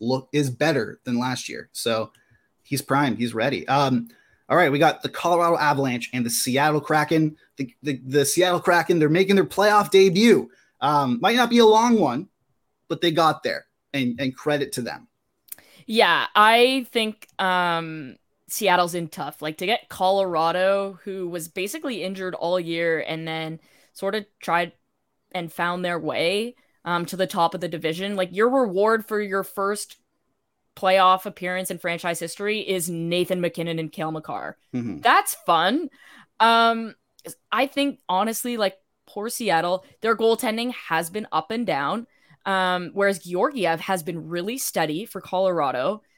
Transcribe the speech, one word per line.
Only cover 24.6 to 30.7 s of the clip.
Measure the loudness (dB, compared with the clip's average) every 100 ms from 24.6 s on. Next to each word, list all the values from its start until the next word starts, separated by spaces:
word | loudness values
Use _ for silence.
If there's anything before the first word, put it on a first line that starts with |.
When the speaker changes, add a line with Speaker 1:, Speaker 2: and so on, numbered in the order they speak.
| -2 -8 _ _ _ _ _
Speaker 2:
and | -8 -8
found | -4 -4 -2
their | -4 -4
way, | -4 -2 0 0 -4 -10 _ _ -4
um, | -4 -4
to | -4
the | -4
top | 0 0 0
of |
the | -6
division. | -4 -4 -4 -6 -4
Like, | -4
your | 0 2
reward | 2 2 2 2 2 -2
for | -4
your | -2 -4 -4
first | -4 -4 -4 -8 -16 _ _ _ _ _ _ _